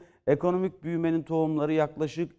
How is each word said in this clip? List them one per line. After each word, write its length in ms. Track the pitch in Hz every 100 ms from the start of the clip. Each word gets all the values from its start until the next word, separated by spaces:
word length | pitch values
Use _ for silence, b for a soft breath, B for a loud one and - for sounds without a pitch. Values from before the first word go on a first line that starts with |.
| b b -
Ekonomik 560 | 139 180 180 185 -
büyümenin 400 | 156 170 165 165
tohumları 500 | 147 160 156 156 151
yaklaşık 580 | 156 147 151 151 156 170